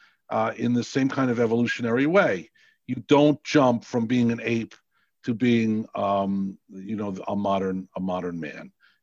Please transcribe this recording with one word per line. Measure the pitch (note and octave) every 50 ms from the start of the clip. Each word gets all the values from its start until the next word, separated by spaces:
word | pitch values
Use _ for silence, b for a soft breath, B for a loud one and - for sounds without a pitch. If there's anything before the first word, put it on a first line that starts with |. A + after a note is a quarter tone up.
| b b b b b -
uh, | A2+ A2 A2 A2+ A2
in | A#2 A#2+ A#2+ B2
the | A#2+ A2+
same | - - C#3 C3+ C3+
kind | - C#3 C3+ B2+
of | A#2+ A#2
evolutionary | A#2+ A2 A2+ A#2+ A#2+ A2+ - - A#2+ A2+ A#2 B2+ C#3
way. | D3+ F3 G3+ F3+ C3+ G2+ F2 D#2 - _ b b b b b b
You | - - - -
don't | - D3 C#3 D3 D3+ D3 - -
jump | - - D3 C3 B2+ A#2+ A2+ -
from | - - A#2+ A2+
being | A2 B2+ B2 A#2+ A#2 A#2
an | A#2 A2+
ape | A2+ A#2+ A2+ A2 - - - _ _ _ _ _ _ _ _ -
to | - A#2+
being, | G2+ B2 B2 A#2+ A#2 A2+ A2 A2 A2 A2+ - -
um, | G#2 G2+ G2 G2+ G2 G2 G2 G2 G2 G2 F#2+ F#2+ - _ -
you | G2 F#2+ F#2+ G#2 A2
know, | G#2 G#2+ G2+ F#2+ F#2+ -
a | - G2+
modern, | G2+ G2+ G2+ G2 F#2+ F#2+ F#2+ F#2 F#2 F2+ - -
a | F#2
modern | F#2 F#2 F2+ F2+ F2+ F2 E2+ E2
man. | D#2 D2 C#2 C2 C2+ - _ _ b b b b